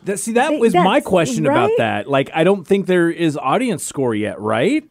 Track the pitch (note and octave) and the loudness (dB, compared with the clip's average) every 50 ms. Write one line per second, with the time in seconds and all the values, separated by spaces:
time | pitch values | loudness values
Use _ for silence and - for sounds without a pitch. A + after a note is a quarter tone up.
0 | - F#3 G3+ F#3 - A3+ A3 A#3+ C#4 D#4 D4+ C#4+ A#3 A3+ - F4+ E4+ F#3+ A#3 D4 | -8 -8 -8 -6 -6 -2 0 0 0 0 0 2 2 2 4 4 2 2 2 0
1 | - - F#3 F3 D#3+ - B3 D#3+ D#3 C#3+ - - - G#4+ A4+ C#3+ A#2 G#2+ G#2 G#2 | 0 2 0 2 2 0 -2 0 0 0 2 2 0 0 0 0 0 0 -2 -4
2 | - C#3+ C#3 C3+ C3+ - - E3 E3 F#3 G3+ G3 D3 - G3 G3+ E3+ F3 F#3 F3+ | -4 0 0 0 0 0 -2 0 2 2 2 0 0 0 0 0 2 2 2 2
3 | E3+ E3+ D#3+ D#3+ E3+ D#3 C#3 D3 B2+ C3+ D#3 G#3 C4 A#3+ E3+ C#3+ - - - C#3 | 2 0 0 0 -2 -2 -2 -2 -2 0 0 0 0 -2 -4 -6 -8 -8 -4 -2
4 | C3+ B2 A2 G#2 G#2 G2 F2 - G#2 G#2+ A2 A2+ C#3 G#3+ D4 D#4 - _ | -2 -2 0 -2 -2 -4 -6 -4 -2 -2 0 2 2 0 0 -2 -4 _